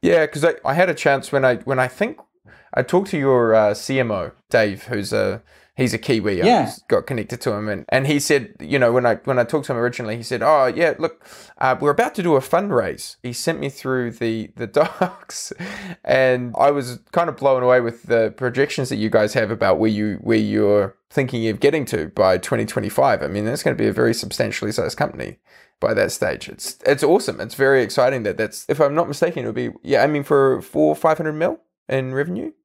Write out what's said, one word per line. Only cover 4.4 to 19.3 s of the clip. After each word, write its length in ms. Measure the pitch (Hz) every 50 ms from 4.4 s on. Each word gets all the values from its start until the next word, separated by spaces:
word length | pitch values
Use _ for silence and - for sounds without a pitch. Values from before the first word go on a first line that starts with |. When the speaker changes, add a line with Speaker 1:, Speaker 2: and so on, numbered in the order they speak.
| _ _
Speaker 1:
Dave, 340 | - 120 110 104 98 - -
who's 300 | - 127 107 101 95 113
a, 280 | 107 104 98 95 113 _ _ _ _ _ _ _
he's 180 | - 131 120 -
a 40 | 113
Kiwi. 440 | - - 131 113 95 107 98 87
I 40 | 87
Speaker 2:
Yeah. 200 | 208 247 202 139
Speaker 1:
just 220 | - - - _ _
got 200 | - 95 - -
connected 320 | 135 117 101 - - 117
to 120 | - 131 110
him, 160 | 101 107 107
and, 160 | 104 92 71 -
and 160 | - 131 135
he 140 | 139 156 143
said, 340 | 139 - 151 139 120 - - _
you 180 | - 76 123 139
know, 140 | 123 117
when 140 | 117 127 123
I, 100 | 120 110 - _
when 160 | - 131 123
I 40 | 120
talked 240 | 117 - 156 139 -
to 40 |
him 60 | 135 117
originally, 400 | 120 123 120 - 123 107 110 120
he 60 | 113
said, 180 | - 131 117 110
"Oh, 220 | 139 156 147 131
yeah, 300 | 127 120 120 170 160 139 -
look, 260 | 156 165 - _ _ - - - - - - _
uh, 180 | - 131 127 -
we're 120 | 143 147
about 240 | 143 143 233 302 -
to 80 | - 180
do 120 | 175 156
a 60 | 135
fundraise." 760 | - - - 170 202 202 175 123 101 90 69 - - - - _ _
He 100 | 127 120
sent 260 | - - - - 143
me 100 | 139 139
through 420 | 139 - - 131 131 127 123 117
the, 400 | 113 - 120 113 113 113 107 - _ -
the 100 | 123 101
<laughs> 120 | - -
docs, 760 | 156 - - - 190 180 - - - _ - - - - - - 180 190 202 202 196 190 170 _ _
and 500 | - 135 131 131 131 127 127 123 123 113 -
I 140 | - 143
was 280 | 147 143 131 120 123 - _ _
kind 180 | - 165 175 165
of 80 | 139 -
blown 260 | 135 139 135 127 123
away 160 | 123 127 127
with 240 | 120 117 117 - _
the 300 | - 120 117 113 110 107
projections 540 | - 131 123 117 131 135 - - - 135 123
that 80 | 117 107
you 120 | 107 110
guys 240 | 107 113 107 107